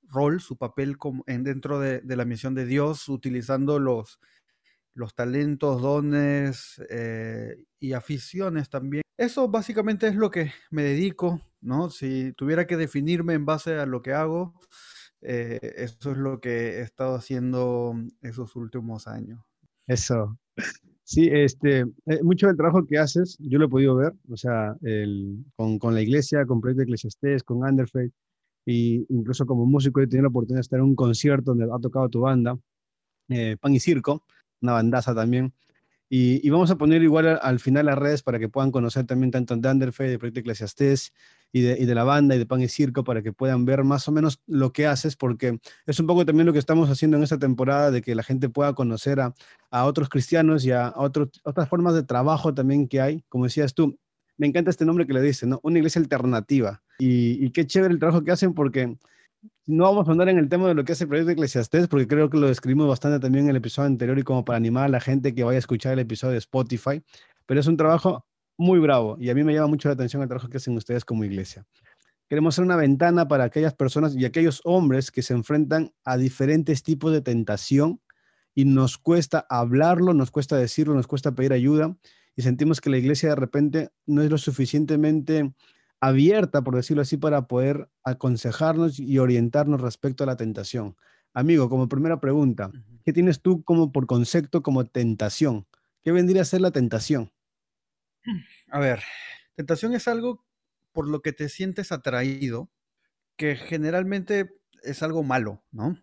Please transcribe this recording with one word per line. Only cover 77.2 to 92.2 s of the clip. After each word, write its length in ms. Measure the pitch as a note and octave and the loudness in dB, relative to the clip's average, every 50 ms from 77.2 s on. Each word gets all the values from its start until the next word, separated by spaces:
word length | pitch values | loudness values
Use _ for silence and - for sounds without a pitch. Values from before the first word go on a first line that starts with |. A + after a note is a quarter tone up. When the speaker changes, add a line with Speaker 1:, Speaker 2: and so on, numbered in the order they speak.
Speaker 2:
tentación 800 | C#3+ B2+ A#2+ A#2 A2 - G#2 G2+ - - C3+ C#3 D3 D#3+ - - _ _ _ _ _ _ _ _ _ _ _ | 0 0 -2 -2 -2 -2 -4 -6 -2 0 2 2 2 2 -2 -4 _ _ _ _ _ _ _ _ _ _ _
y 120 | C#3 C3+ | 2 4
nos 340 | C#3 C3+ C3+ C3 B2+ - - | 4 4 4 2 0 -2 -4
cuesta 460 | _ D#3+ E3+ F3 D3+ - - D#3 - _ | _ 2 2 2 2 0 -2 -2 -2 _
hablarlo, 640 | C3 A#2+ A#2+ A#2+ B2 C3+ D#3 E3+ F3+ E3+ F3+ F3+ F3 | -2 -2 0 2 2 4 4 4 4 4 4 4 4
nos 160 | D3 C3 B2+ | 2 2 2
cuesta 260 | - D3+ C3+ - D#3 | -2 -4 -2 0 0
decirlo, 380 | C3+ B2 A2+ - - D#3 D3+ D3 | 0 0 0 0 -2 0 2 2
nos 140 | C3+ B2 | 0 0
cuesta 260 | - - C3+ - D3 B2+ | -2 -4 -4 -2 -4 -2
pedir 180 | A#2+ C3 C#3 | 0 0 2
ayuda 460 | C3+ B2 B2 C#3 D3+ D3+ D#3 D#3+ F#3 _ _ _ _ _ _ _ _ | 2 2 4 4 4 4 2 0 -4 _ _ _ _ _ _ _ _
y 80 | - A#2+ | -2 0
sentimos 360 | B2+ B2+ B2 D3 D#3 D#3+ - | 0 0 2 2 2 2 0
que 120 | - D#3 | 0 0
la 60 | C3+ | 0
iglesia 320 | B2+ B2 C3+ D3+ C#3 - D#3+ | 2 2 2 0 0 0 0
de 60 | D3+ | 0
repente 540 | C#3 C3 A#2 - D3 D3 D3 C3+ D#3+ D3+ - _ _ _ | 0 -2 -2 0 0 0 2 0 -2 -4 -4 _ _ _
no 160 | - D3 C#3+ | 0 2 2
es 80 | D3+ D3+ | 2 2
lo 80 | D#3 | 2
suficientemente 1120 | D3 - - C3 - C3 A#2+ - D3 D#3 D3 D#3 D3 D3+ D3+ D#3 D#3 C3+ D3+ D#3+ D#3 D3 C3+ C3+ _ _ _ _ _ _ _ _ _ | 0 -2 -4 -2 -2 -2 0 0 0 0 2 2 2 2 2 2 0 0 0 0 0 0 -2 -6 _ _ _ _ _ _ _ _ _
abierta, 640 | C3 C3+ C3+ C3+ C#3+ E3+ G#3 G#3+ F#3 - - D3 B2 | 0 2 4 6 6 6 4 4 0 0 0 -2 -2
por 120 | C3 B2 | 0 -2
decirlo 260 | B2 B2 - D#3+ D3 | -2 -2 0 0 0
así, 160 | C#3 C3 - | 0 -2 -2
para 300 | C#3+ D3 D#3 D3 C#3+ B2 | -2 0 0 0 0 -2
poder 420 | - B2+ B2 C3 C#3 C#3+ C#3+ C#3 _ _ _ _ | -2 -2 0 0 0 -2 -2 -6 _ _ _ _
aconsejarnos 960 | B2+ B2+ B2+ - B2+ B2 A2+ - A#2+ A2+ - D#3 D#3+ D#3+ D#3+ E3 E3 C#3 C3+ | -8 -6 -2 -2 -2 -2 -2 -2 -6 -4 0 0 0 2 2 0 -2 -2 -4
y 180 | C3 B2+ C#3 | -4 0 2
orientarnos 640 | C3+ B2+ B2+ B2 A#2+ A#2 A#2 - D3 D3 D3 D3 C3 | 2 4 4 4 2 2 2 0 0 0 2 0 -2
respecto 420 | B2+ B2 A2+ _ - C#3 C3 - C#3+ | -2 -6 -6 _ -6 -6 -4 -2 -4
a 40 | |
la 80 | C3+ B2+ | -4 -4
tentación. 600 | A#2 A#2 A2+ G#2+ G#2+ G2 - - B2 G#2+ G2+ F2+ _ _ _ _ _ _ _ _ | -4 -6 -6 -6 -8 -10 -8 -8 -8 -8 -8 -14 _ _ _ _ _ _ _ _
Amigo, 360 | B2 C3 D#3+ E3+ D#3 C3 A#2+ | -2 2 4 4 4 4 2
como 200 | C3 C3 C3 B2+ | 2 0 0 0
primera 300 | C#3 C3+ D3+ E3 E3 | -2 -2 0 0 -2
pregunta, 480 | C#3 | -2